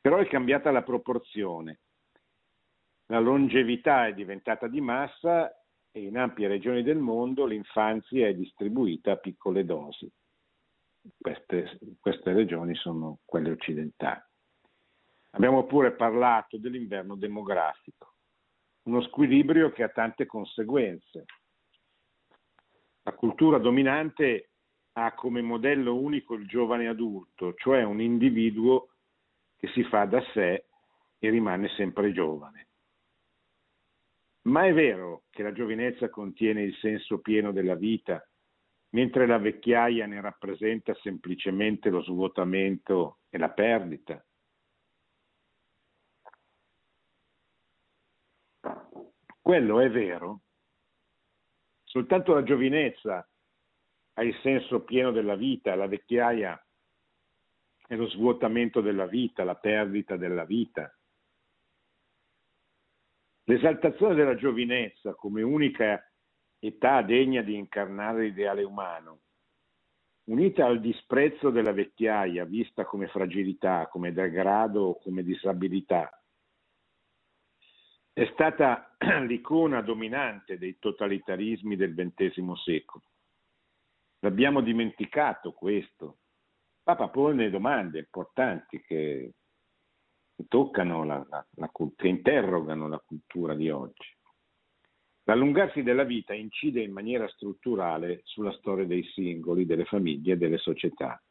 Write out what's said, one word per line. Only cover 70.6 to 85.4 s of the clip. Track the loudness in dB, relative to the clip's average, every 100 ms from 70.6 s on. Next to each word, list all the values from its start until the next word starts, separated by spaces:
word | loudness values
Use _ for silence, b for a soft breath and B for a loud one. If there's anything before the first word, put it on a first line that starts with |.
| 2
al | 2
disprezzo | 0 -6 -2 2 2 2 0
della | 2 0
vecchiaia, | 0 -2 _ 0 0 -2 -4
vista | -4 -4 -6 -6
come | -8 -6 -6
fragilità, | -4 -4 -2 -4 -2 0 0 -2
come | -6 -4
degrado | -2 -2 0 2 2 2 0
o | 0 -2
come | -6 -6
disabilità, | -4 -4 -2 -2 -2 -2 0 -2 -2 -10 _ _ _ _ _ _ _ _ _ _ _ _ _ _ b b b b _ -2
è | -2
stata | 4 2 6 4 2 -4 _
<clears throat> | 0 2 0
l'icona | -4 0 2 4 2
dominante | -2 -4 -4 -4 -4 -6 -12 -10
dei | -8 -6
totalitarismi | -6 -2 -4 -4 -4 -6 -4 -4 -4 -2
del | -2
ventesimo | -2 -6 -2 -2 -2 -8 -6
secolo. | -4 -4 -4 -20 _ _ _ _ _ _ _ _ _ _ _ _
L'abbiamo | -2 2 2 4
dimenticato | 2 0 -2 -4 -6 -2 -2 -2